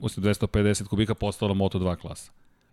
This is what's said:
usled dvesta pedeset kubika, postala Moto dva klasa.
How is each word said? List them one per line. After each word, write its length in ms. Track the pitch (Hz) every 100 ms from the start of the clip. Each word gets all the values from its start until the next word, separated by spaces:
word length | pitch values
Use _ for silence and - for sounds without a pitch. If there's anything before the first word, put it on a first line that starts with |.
usled 220 | 104 -
dvesta 240 | 98 104 107
pedeset 400 | 107 104 101 101
kubika, 280 | 101 107 110
postala 380 | 101 98 104
Moto 260 | 98 95 95
dva 160 | 92 85
klasa. 360 | - - - - _ _ _